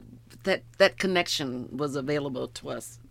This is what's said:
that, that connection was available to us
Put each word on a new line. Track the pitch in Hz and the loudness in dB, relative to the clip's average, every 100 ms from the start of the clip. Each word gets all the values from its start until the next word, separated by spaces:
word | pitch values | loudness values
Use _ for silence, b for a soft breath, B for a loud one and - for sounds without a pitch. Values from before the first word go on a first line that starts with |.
| - - - - | -10 -20 -20 -6
that, | 190 185 - - | 0 0 0 6
that | 190 - | 6 6
connection | 190 180 175 - 135 123 - 135 | 2 2 2 0 -2 -4 -6 -4
was | 147 139 | -2 -2
available | 131 147 143 127 131 | 0 0 0 -4 -6
to | - 139 | -8 -8
us | 120 - - - | -8 -10 -16 -4